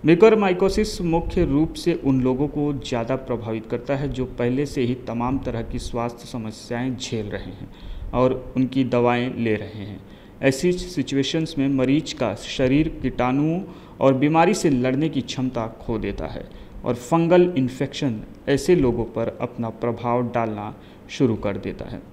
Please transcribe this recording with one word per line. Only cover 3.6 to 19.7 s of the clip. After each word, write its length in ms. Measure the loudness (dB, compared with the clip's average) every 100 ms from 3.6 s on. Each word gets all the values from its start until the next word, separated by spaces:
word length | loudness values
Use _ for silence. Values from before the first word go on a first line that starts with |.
| -4
करता 300 | -6 -2 -2
है 120 | -2
जो 140 | -4 -6
पहले 320 | -2 0 0 -2
से 160 | 0
ही 120 | 0 -2 -4
तमाम 320 | -4 -2 -2
तरह 220 | -2 -6
की 160 | -6 -6
स्वास्थ्य 460 | -6 -4 -4 -6 -12
समस्याएं 680 | -8 -8 -10 -8 -6 -4 -6
झेल 300 | -6 -6 -4
रहे 240 | -8 -8
हैं 180 | -12 -16 -16 -12 -10 -4
और 300 | 2 2 2 -4 -2
उनकी 280 | 0 0 2
दवाएं 480 | 4 4 2 -2
ले 200 | -2 0 0
रहे 280 | -4 -10
हैं। 160 | -12 -12 -16 -20 -20 0
ऐसी 300 | 0 2 0
situations 800 | 0 -4 -4 -2 0 0 -2 -2 0
में 100 | 0
मरीज 420 | 2 4 2 0
का 220 | -2 -2 -2
शरीर 520 | -8 0 2 4 2 0
कीटाणुओं 580 | -4 0 0 2 2 0 -4 -14 -20 2
और 140 | 4
बीमारी 400 | 6 4 6 4
से 160 | 4 2
लड़ने 380 | 2 2 2 0
की 120 | -2
क्षमता 460 | -4 -4 -2 -2 -6 -8
खो 180 | -6 -4
देता 280 | -4 -4 -6
है 160 | -8 -12 -16 -16 -8
और 100 | -4
फंगल 580 | -4 2 2 6 6 6 4
infection 640 | 0 0 -6 -2 -2 -2 -8 -10 0
ऐसे 260 | 0 4 4
लोगों 280 | 4 2 -2
पर 220 | -2 -4 -4
अपना 280 | -8 -4 -6